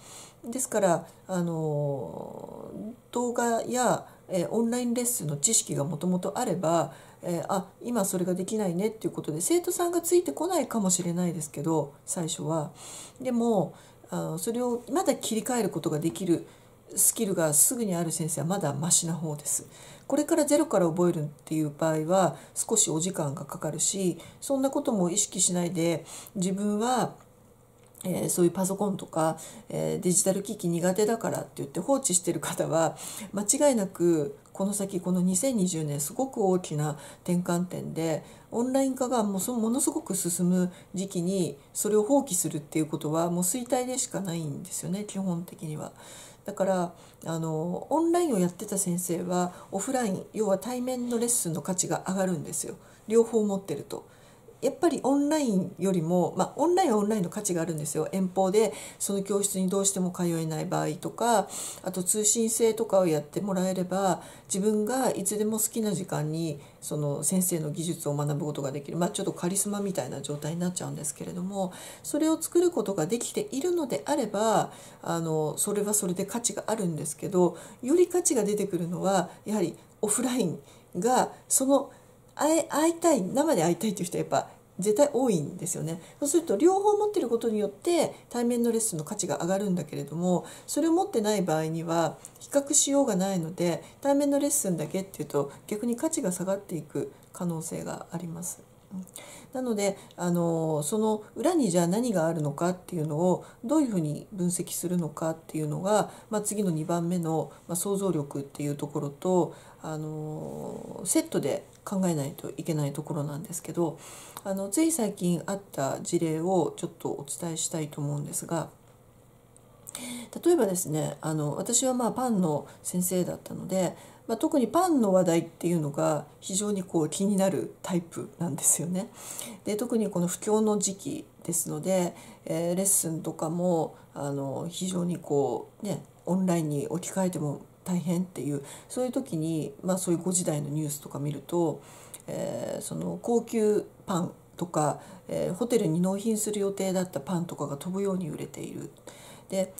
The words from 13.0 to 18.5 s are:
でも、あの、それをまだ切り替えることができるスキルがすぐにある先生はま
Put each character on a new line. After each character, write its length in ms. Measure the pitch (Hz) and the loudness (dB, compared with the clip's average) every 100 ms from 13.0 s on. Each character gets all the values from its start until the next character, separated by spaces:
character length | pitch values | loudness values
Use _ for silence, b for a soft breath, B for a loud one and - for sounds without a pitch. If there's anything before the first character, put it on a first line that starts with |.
| B B | B B
で 120 | 254 | -2
も、 420 | 240 233 208 143 B B B - | 2 4 4 2 B B B -10
あ 60 | 175 | -6
の、 200 | 165 160 | -4 -4
そ 140 | 226 | -2
れ 100 | 233 | -2
を 220 | 247 233 - | 0 -2 -2
ま 120 | 302 | 0
だ 120 | 381 - | 2 0
切 200 | - 220 | 0 -2
り 60 | |
替 160 | - 240 | 0 0
え 60 | |
る 60 | 190 | 0
こ 100 | 165 | 0
と 100 | 156 | -2
が 80 | 151 | 0
で 140 | 165 | -2
き 120 | 160 175 | -2 0
る 180 | 160 - B B B - - | 0 0 B B B -8 2
ス 200 | - - | 2 2
キ 100 | 208 | 0
ル 80 | |
が 200 | 190 214 | 2 4
す 200 | 143 - 240 | 6 4 4
ぐ 80 | |
に 120 | 208 170 | 0 0
あ 80 | |
る 80 | 165 | 0
先 180 | 156 160 | -2 -2
生 120 | - | -2
は 60 | |
ま 120 | 160 | -2